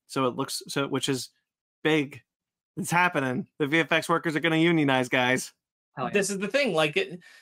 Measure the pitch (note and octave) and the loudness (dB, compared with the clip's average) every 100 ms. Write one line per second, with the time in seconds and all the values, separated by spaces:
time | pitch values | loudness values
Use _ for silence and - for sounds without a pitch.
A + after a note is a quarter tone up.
0 | - C#3 B2+ A#2+ C#3+ - - D3 C#3 C3+ | -8 -2 -2 -2 -6 -8 -8 -6 -2 -2
1 | - C3 - _ _ _ _ _ D#3 D#3 | -2 -4 -6 _ _ _ _ _ 0 0
2 | C#3 A#2+ _ _ _ _ _ - - E3+ | 0 -8 _ _ _ _ _ -10 -2 2
3 | F3+ D3+ C3 B2+ - - C#3+ E3 D3+ E3 | 2 2 -2 -2 -6 -4 0 2 2 0
4 | D#3 E3 E3+ D3+ E3 D#3+ E3 E3 C#3 C3 | 2 0 0 -2 0 2 4 4 4 2
5 | B2 C3 B2 B2+ - - _ _ _ - | 2 2 2 0 -2 -14 _ _ _ -10
6 | B2 G3+ G3 G3 G3+ C4+ C4+ D#3+ D#3 D3+ | -4 -2 -2 -4 -2 0 0 2 2 0
7 | - F3 - - | -4 -8 -18 -20